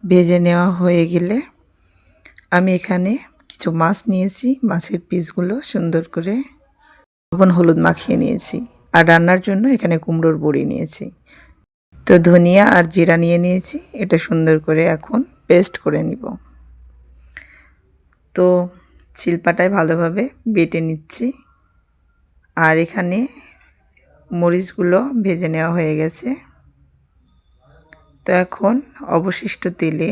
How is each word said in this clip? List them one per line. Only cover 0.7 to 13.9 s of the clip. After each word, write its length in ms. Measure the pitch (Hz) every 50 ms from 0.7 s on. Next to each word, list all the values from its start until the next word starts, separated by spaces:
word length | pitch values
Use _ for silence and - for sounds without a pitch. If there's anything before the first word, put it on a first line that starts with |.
| 180 175
হয়ে 240 | 180 180 175 170 165 165
গেলে 240 | 175 170 175 180 214 254 302 - _ _ _ _ _ _ _ _ _ _ _ _ _ _ _ - _ _ _ _ -
আমি 140 | 180 185 185 185 175
এখানে 340 | - - 190 180 180 190 226 - - - _ _ _ _
কিছু 180 | - - - 175 160 165
মাছ 160 | 165 170 202 - - 226
নিয়েছি, 360 | 190 185 185 196 185 - - 247 269 262 - 214
মাছের 300 | 175 170 - - - 170 - _
পিসগুলো 460 | - 180 165 - - - 175 180 208 269 302 -
সুন্দর 300 | - 196 170 165 165 160 165 - -
করে 200 | 170 170 185 208 247 277 - _ _ _ _ _ _ _ _ _ _ _ _ _ _ _ _
লবণ 180 | - 175 190 185 175
হলুদ 220 | 170 175 165 165 165 160
মাখিয়ে 300 | 165 165 - - - - -
নিয়েছি। 340 | - - - - - - - - 247 - _ _ _ _ -
আর 60 | 170 165 165
রান্নার 300 | 165 165 170 175 180 185 180
জন্য 180 | - 196 190 220 269 269
এখানে 200 | 226 - 180 170 160 160
কুমড়োর 320 | - 165 160 160 165 160 156 151
বড়ি 180 | 151 143 139 143 143
নিয়েছি। 340 | - - 156 151 - - - - - _ _ _ - - - _ - _ _ _ _ _ _ _ _ - -
তো 60 | - - 180 165 175
ধনিয়া 360 | 175 180 175 175 180 196 208 - -
আর 80 | 180 170 165 165
জিরা 220 | 190 170 180 165 170 170
নিয়ে 140 | 170 170 175 175
নিয়েছি, 320 | 180 180 185 180 - - 302 - -